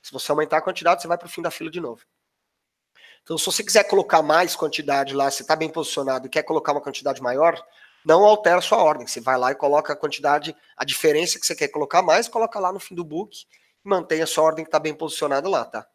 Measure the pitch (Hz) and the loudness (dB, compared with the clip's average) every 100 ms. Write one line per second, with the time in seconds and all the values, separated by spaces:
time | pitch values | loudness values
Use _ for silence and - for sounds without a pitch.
0 | - 131 - 151 151 156 185 180 160 180 | -14 -12 -2 -2 0 -2 -2 -2 0 0
1 | 165 170 175 - 170 - 165 170 147 110 | -2 -6 -6 -8 -8 -8 -12 -10 -12 -12
2 | _ _ _ _ _ _ _ _ _ _ | _ _ _ _ _ _ _ _ _ _
3 | - _ _ 160 - 175 208 220 196 196 | -20 _ _ -6 -4 -4 2 2 4 2
4 | - 165 151 160 175 - 156 - 147 139 | 4 2 4 2 2 -2 -4 -4 -2 -2
5 | 135 139 139 135 127 156 160 165 151 - | -2 -2 -2 -4 -2 -2 0 -4 -6 -4
6 | 139 131 135 160 151 160 - 143 143 139 | -4 -4 -2 -4 -2 -2 0 -4 -4 -6
7 | 143 131 127 131 165 156 - _ - _ | -6 -4 -4 2 2 0 -12 _ -20 _
8 | - 165 208 214 190 180 - 220 160 147 | 4 8 8 6 4 2 2 4 4 2
9 | 120 120 127 131 127 139 143 147 151 147 | -6 -6 -2 0 0 0 2 2 0 -6
10 | 151 139 143 147 151 - _ - 131 - | -6 -2 0 0 -2 -14 _ -10 -6 0
11 | 160 147 175 - - 165 143 151 139 170 | 2 2 0 -4 -4 -2 -4 -2 0 2
12 | 180 175 233 233 226 214 185 190 - 175 | 4 2 2 -2 -2 -2 -4 -4 -12 -12
13 | 165 156 214 - - _ _ _ 196 190 | -8 -8 -10 -14 -20 _ _ _ -2 -2
14 | - 160 160 - 160 160 156 - 156 151 | 0 -2 0 2 2 2 -2 -2 -2 -6
15 | 160 - 151 139 175 165 113 110 - | -8 -4 -2 -2 0 -2 -4 -10 -14